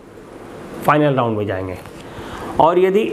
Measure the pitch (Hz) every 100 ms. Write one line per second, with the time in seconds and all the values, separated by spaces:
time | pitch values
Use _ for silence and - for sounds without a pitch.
0 | - - - - - - - - - 151
1 | 147 131 117 107 101 92 95 90 - -
2 | - - - - - - 156 180 185 202
3 | 226